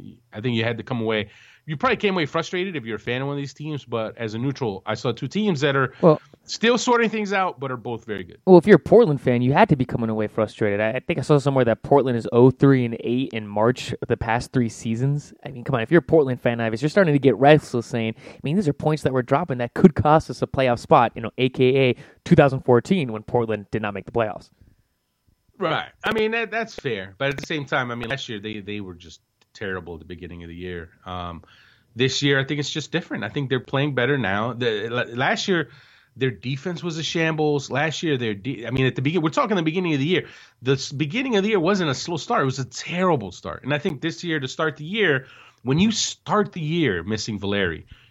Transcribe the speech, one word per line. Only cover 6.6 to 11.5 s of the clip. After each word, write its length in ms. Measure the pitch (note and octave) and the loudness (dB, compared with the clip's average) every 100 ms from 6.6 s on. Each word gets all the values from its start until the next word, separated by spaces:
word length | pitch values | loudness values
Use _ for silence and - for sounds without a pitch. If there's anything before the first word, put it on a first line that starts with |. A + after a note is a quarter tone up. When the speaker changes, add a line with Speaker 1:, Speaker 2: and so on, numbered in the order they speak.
| A3+ B3 | 2 2
Speaker 1:
sorting 320 | - A#3 A#3 | 2 2 2
things 200 | A3 G#3 | -2 -4
out, 300 | G3+ F#3 - | -2 -2 -4
but 100 | C3+ | -8
are 60 | B2+ | -8
both 300 | A#2 A#2 - | -8 -10 -8
very 180 | G2 | -10
good. 140 | F#2 - - | -10 -4 8
Speaker 2:
Well, 100 | F3+ | 10
if 100 | G3+ | 12
you're 100 | F#3+ | 8
a 20 | |
Portland 420 | - G3+ A3+ C#3 | 8 6 6 2
fan, 220 | - A#2+ | 0 2
you 100 | B2 | 4
had 160 | D3 A3 | 4 4
to 80 | C#3+ | 4
be 80 | |
coming 240 | B2+ A#2+ A2+ | 0 -2 -4
away 200 | A2 G#2+ | -2 -4
frustrated. 520 | - G#2+ - G#2+ G2+ | -2 -4 0 -2 0
I, 120 | G#2+ | 0
I 80 | B2+ | -2
think 180 | - D#3 | -4 -4
I 40 | |
saw 140 | C3 D3 | 2 2
somewhere 300 | C#3 | 4